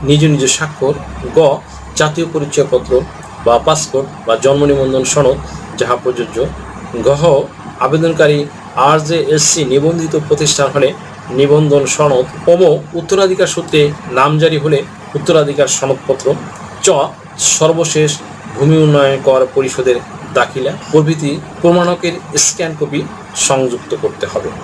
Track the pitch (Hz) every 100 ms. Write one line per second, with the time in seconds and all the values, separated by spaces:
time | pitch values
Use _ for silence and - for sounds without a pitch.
0 | 139 151 156 143 131 - 156 - 135 147
1 | - - 127 - 151 151 - - - -
2 | 156 151 160 156 143 - 131 127 - 123
3 | 170 - - - 113 117 - 156 - 131
4 | 147 - - 117 127 143 143 139 135 131
5 | 127 151 135 143 - - - - 120 123
6 | 123 123 113 110 139 - - - - 120
7 | 113 143 170 139 - - - - 131 156
8 | 165 160 151 147 147 - - - 135 156
9 | 151 165 135 151 - 170 135 135 151 170
10 | 160 160 151 147 151 - 139 143 131 -
11 | - - - 123 139 147 156 143 131 -
12 | 151 131 127 - - 175 180 151 - 170
13 | 165 190 190 185 180 - 165 156 147 147
14 | - 127 139 156 160 156 147 143 139 -
15 | - 147 147 160 143 139 135 - 135 127
16 | - 127 131 147 - - - - - 156
17 | 143 - - - - - 156 165 156 156
18 | 151 - - - - 110 139 156 151 147
19 | 139 135 135 131 127 - 131 127 127 120
20 | - - - 131 120 135 127 - - 151
21 | 151 156 147 151 - - 170 175 175 175
22 | 175 180 156 156 - - 165 156 147 143
23 | - - - - - 135 131 120 - 113
24 | 107 - - - - -